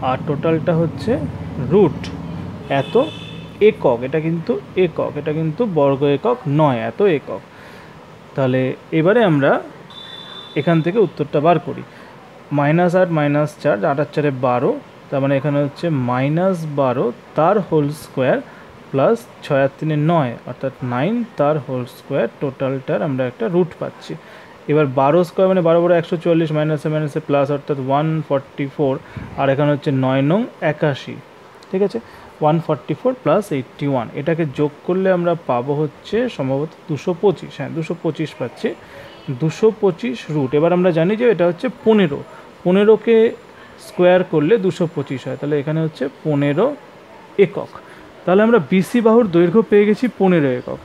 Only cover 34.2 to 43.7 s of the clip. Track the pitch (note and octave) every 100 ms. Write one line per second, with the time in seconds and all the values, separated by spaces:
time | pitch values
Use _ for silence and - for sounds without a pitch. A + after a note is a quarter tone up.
34.2 | C#3 E3 E3 C3 D3 C#3+ - F#3 F#3+ F3+
35.2 | F3 E3+ - B2 B2+ D3 D3+ - - G#3
36.2 | B3 - C3 C3+ D#3+ - - D3 - F3+
37.2 | G#3 F3 D3 - C3 C3+ D#3+ E3+ E3+ D3+
38.2 | D#3 - B2 - A#3 - - - - -
39.2 | - B2+ D#3 - A3 A3 G3 E3 - -
40.2 | - D3+ B2+ D3 E3 F3 F3+ E3 E3 G#3+
41.2 | A#3+ F#3 F3 E3+ C4 - - G#3+ F3+ C#3+
42.2 | - - - - F3 F#3 G#3 A3 A#3 A3+
43.2 | A3+ - - - -